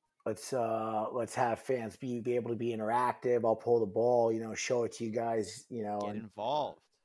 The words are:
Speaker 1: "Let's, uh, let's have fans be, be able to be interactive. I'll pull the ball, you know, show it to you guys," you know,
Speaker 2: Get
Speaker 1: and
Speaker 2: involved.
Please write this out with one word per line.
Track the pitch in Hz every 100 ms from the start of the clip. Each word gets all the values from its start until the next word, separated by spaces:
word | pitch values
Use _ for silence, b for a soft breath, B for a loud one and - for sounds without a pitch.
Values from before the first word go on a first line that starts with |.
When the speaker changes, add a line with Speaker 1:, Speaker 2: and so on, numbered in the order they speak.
| _ _ 117
Speaker 1:
"Let's, | 107 -
uh, | 131 113 110 110 110 110
let's | 123 110 -
have | 120 110
fans | - 131 110 -
be, | 131 120
be | 117 123
able | 117
to | 113
be | 120 110
interactive. | 107 120 123 - 123 120
I'll | 110 110
pull | 120 117
the | 104
ball, | 110 120 123 113
you | 113
know, | 110
show | 104 - 123
it | 113
to | -
you | 113
guys," | 113 117 113 98 - -
you | 120
know, | 104 104
Speaker 2:
Get | 104
Speaker 1:
and | 104
Speaker 2:
involved. | 107 101 113 151 117 - _ _